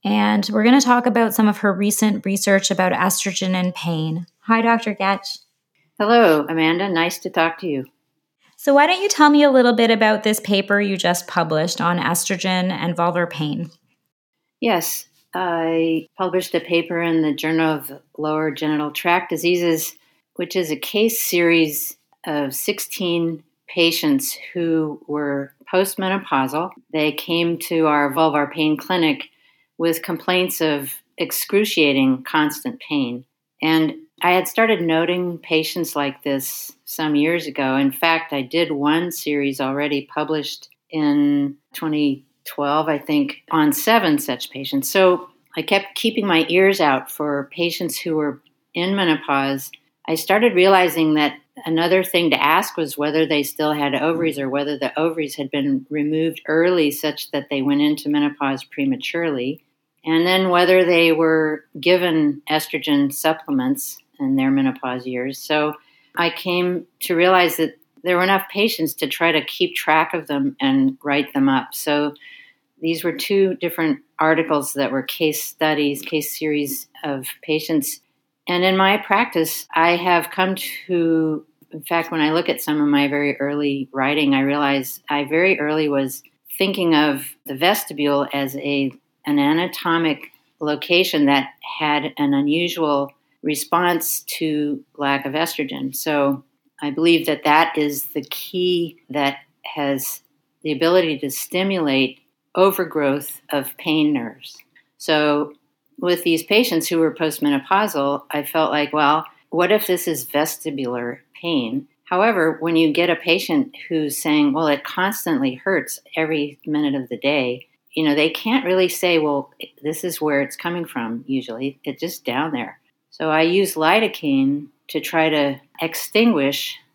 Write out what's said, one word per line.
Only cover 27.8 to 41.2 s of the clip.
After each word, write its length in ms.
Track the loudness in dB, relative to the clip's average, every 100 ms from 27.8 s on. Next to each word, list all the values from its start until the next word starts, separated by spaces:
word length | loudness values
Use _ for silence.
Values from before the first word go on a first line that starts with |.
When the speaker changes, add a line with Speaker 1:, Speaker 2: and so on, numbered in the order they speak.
| 4
Speaker 2:
our 260 | 4 2
vulvar 380 | 2 2 2 -2
pain 240 | 0 0 0
clinic 540 | -2 0 2 0 -6 _ _ _ _ _
with 240 | 0 0
complaints 580 | -4 -6 0 0 0 0
of 320 | 0 0 -4 -12 _ -8
excruciating 1040 | -6 -4 0 0 2 2 4 4 4 2
constant 560 | 0 0 0 -2 -10 -10
pain. 460 | -6 -4 -2 -6 -12 _ _ _
And 360 | 0 2 0 -4 -16 _
I 120 | 2
had 140 | 2 0
started 340 | 0 2 2
noting 580 | 2 2 2 0 -2 -6
patients 560 | -2 0 0 -4 -4 -2
like 260 | -4 -4
this 500 | -4 -4 -4 -10 -14 -18 -14
some 300 | -6 0 2
years 320 | 2 0 -4
ago. 280 | -4 -2 2
In 160 | 0
fact, 420 | 2 0 0 -2
I 100 | -6
did 280 | -2 -2 0
one 400 | 0 0 0 -2
series 480 | -6 -4 -2 -2 -2
already 480 | -4 -2 -2 -4 -4
published 560 | -6 -4 -4 -4 -12 -18 _ _
in 680 | -2 2 2